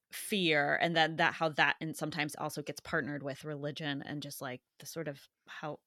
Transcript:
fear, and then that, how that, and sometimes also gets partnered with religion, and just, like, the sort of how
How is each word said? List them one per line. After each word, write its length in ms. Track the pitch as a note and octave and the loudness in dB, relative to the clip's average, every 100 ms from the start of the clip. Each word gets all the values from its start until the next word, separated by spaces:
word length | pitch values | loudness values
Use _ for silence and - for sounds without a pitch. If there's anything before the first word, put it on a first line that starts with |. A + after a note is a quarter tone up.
| _ | _
fear, 640 | - - G#3 E3+ D3 C#3+ D3+ | -10 -2 2 4 4 4 4
and 120 | E3+ D#3+ | 4 4
then 200 | D#3+ D#3+ | 4 6
that, 160 | E3 | 4
how 140 | - E3 | 4 0
that, 260 | D3+ C#3+ - | 4 4 4
and 140 | D#3+ C#3+ | -4 -4
sometimes 380 | D#3 D3+ D3 - | -4 0 -2 -2
also 260 | D3+ - | -4 -4
gets 180 | C#3+ - | -6 -8
partnered 420 | - E3 C#3+ C#3+ | -2 -2 -2 -4
with 200 | C#3 C3 | -6 -8
religion, 580 | D#3 D3 D3 D3+ D#3 C#3+ | -8 -6 -6 -4 -4 -4
and 180 | - D3 | -4 -6
just, 180 | C#3+ - | -8 -8
like, 180 | C3 B2+ - _ | -8 -8 -12 _
the 60 | - | -10
sort 220 | E3 D3+ | -6 -6
of 120 | C#3 - _ - | -8 -16 _ -16
how 320 | - D#3 D3 | -10 -8 -8